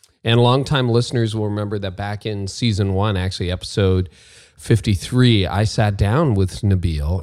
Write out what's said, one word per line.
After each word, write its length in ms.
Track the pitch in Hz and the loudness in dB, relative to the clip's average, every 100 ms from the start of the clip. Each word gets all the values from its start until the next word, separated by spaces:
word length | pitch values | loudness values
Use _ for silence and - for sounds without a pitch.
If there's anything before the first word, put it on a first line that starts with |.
| _ _ 113 | _ _ 0
And 140 | 117 | 4
longtime 480 | 120 131 131 143 123 | 4 4 2 0 2
listeners 460 | 117 120 123 113 110 | 0 0 -2 -2 -2
will 120 | 104 | -4
remember 300 | 104 104 101 | -4 -4 -4
that 180 | 98 90 | -6 -6
back 300 | 101 104 113 | -8 -8 -6
in 220 | 101 95 | -6 -8
season 480 | - 120 101 98 95 | -2 0 0 0 0
one, 200 | 107 95 | 0 0
actually 360 | 92 - 90 | -2 -4 -4
episode 580 | 90 - - 95 92 90 - - - - - | -4 -4 0 2 2 -2 -8 -20 -20 -20 -12
fifty-three, 880 | - 113 - 98 - 123 123 107 92 | 0 0 2 -2 0 2 4 4 2
I 200 | 98 107 | 0 0
sat 320 | - 104 101 | 0 0 0
down 360 | 101 127 160 | 0 2 2
with 280 | 98 95 - | 2 0 0
Nabeel 600 | 104 95 85 78 71 95 | 0 0 0 -2 -2 -4